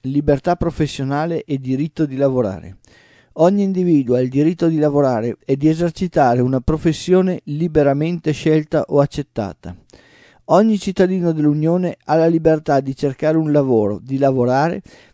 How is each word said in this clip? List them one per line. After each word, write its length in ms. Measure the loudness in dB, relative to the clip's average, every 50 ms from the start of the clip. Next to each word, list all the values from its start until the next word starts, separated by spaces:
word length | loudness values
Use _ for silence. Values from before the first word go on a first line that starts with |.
Libertà 540 | -8 -4 -4 -2 0 0 0 0 0 -2 -2
professionale 880 | -2 -2 -4 -2 -2 -4 -4 -4 -6 -6 -4 -4 -4 -4 -4 -4 -6 -6
e 140 | -6 -6 -6
diritto 460 | -4 -4 -4 -4 -4 -4 -4 -4 -4
di 120 | -4 -2
lavorare. 640 | 0 0 0 2 0 -2 -2 -4 -8 -12 -16 -20 -20 _ _ _ _ _ _ _ _ _ _ -2
Ogni 280 | 2 2 2 4 2
individuo 540 | 0 0 0 0 2 2 2 2 2 2 0
ha 40 | 0
il 80 | 0 0
diritto 380 | 0 0 0 0 0 0 0
di 100 | 0 0
lavorare 600 | 0 0 0 2 2 2 2 0 0 -2 -4 -6 -6 _
e 120 | -4 -2
di 120 | 0 2 0
esercitare 720 | 2 0 -2 -4 -4 -4 -6 -2 0 2 2 4 4 2
una 200 | 2 0 0 -2
professione 840 | 0 -2 -2 0 0 -2 -2 -2 0 2 2 2 2 2 -2 -4 -8
liberamente 880 | -8 -6 -4 -4 0 2 2 4 4 2 0 -2 -2 -4 -4 -4 -4
scelta 540 | -4 -2 0 0 2 0 0 -2 -2 -2 -2 0
o 100 | 2 2
accettata. 800 | 2 0 -2 -8 -10 -8 -8 -6 -6 -6 -8 _ -14 -16 -16 -16 _ _ -20 -20 _ _ _ _ _ _ _ _ _
Ogni 340 | 2 4 4 4 4 2 -2
cittadino 500 | -4 -4 0 0 0 0 0 0 -2 -2
dell'Unione 680 | 0 0 0 0 2 0 0 0 0 0 -2 -4 -6 -8 _
ha 100 | 0 2
la 100 | 2 2
libertà 540 | 2 2 2 2 2 2 2 2 0 0 0
di 160 | 0 -2 -4
cercare 400 | -4 -4 -4 -4 -2 -2 0 0
un 160 | 0 0 2
lavoro, 480 | 2 2 2 2 2 2 2 0 -2 -6
di 160 | -8 -6 -4 0
lavorare, 640 | 0 0 2 0 0 0 0 0 0 -2 -4 -6 -12 -16 -20 -20 -20 _